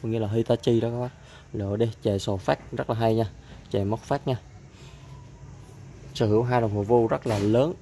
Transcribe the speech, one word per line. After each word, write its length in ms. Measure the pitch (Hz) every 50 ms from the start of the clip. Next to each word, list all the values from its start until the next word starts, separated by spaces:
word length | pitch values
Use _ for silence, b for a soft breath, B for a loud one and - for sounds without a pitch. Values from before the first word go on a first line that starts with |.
| -
có 60 | 113
nghĩa 100 | 113 113
là 80 | 107
Hitachi 540 | 101 107 113 117 - 120 - - 127 117 113
đó 80 | 113 117
các 100 | 120 123
bác. 80 | 123 127 B B B B B B B - -
L 80 | 107
O 160 | 98 98 101
D 40 | 110 117 113 110 - -
chạy 160 | 110 98 98
sò 180 | - 107 98
phát 220 | 95 - - 143 - - -
rất 180 | 127 - 139 -
là 60 | 117
hay 200 | 110 113 113 110
nha, 120 | 113 110 95 - B B B B B B -
chạy 140 | - 101 98
móc 140 | 101 113 113
phát 280 | - - 143 139 -
nha. 80 | 135 127 - - - - - - B B B B B B B B B B B - - - - - - - - - - - - - - - - - - -
Sở 140 | - 120
hữu 160 | 104 107 113 123
hai 180 | 123 123 123
đồng 140 | 113 104 104
hồ 80 | 104 101
vô 240 | 104 123 120 113 110
rất 180 | 143 - -
là 120 | 123 107 101
lớn. 340 | 101 107 110 123 143 170 180 -